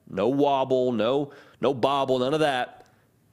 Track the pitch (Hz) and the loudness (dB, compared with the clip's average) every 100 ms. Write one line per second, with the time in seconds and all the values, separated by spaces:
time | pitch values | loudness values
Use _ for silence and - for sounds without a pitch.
0 | - 92 110 139 143 139 131 131 127 117 | -10 -2 0 2 2 2 0 0 0 0
1 | 110 139 143 - - _ 127 135 135 139 | 0 0 -4 -10 -20 _ -2 0 0 0
2 | 135 131 127 151 151 131 120 - - _ | 0 0 0 0 0 0 -4 -10 -20 _
3 | _ _ _ | _ _ _